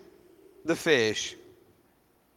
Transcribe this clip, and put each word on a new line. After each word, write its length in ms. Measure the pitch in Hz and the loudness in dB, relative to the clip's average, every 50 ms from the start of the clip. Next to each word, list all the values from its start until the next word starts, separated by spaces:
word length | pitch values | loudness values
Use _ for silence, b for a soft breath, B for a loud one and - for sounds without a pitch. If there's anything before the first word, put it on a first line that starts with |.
| - - - _ _ _ _ - - - - - - | -20 -20 -20 _ _ _ _ -20 -20 -20 -20 -10 -6
the 100 | 151 165 | -4 -4
fish, 600 | - - 170 151 123 110 107 104 - - - - - - - - _ _ _ _ _ _ _ _ _ _ _ _ _ _ _ _ | -2 2 2 4 4 4 2 0 -4 -6 -10 -12 -16 -20 -20 -20 _ _ _ _ _ _ _ _ _ _ _ _ _ _ _ _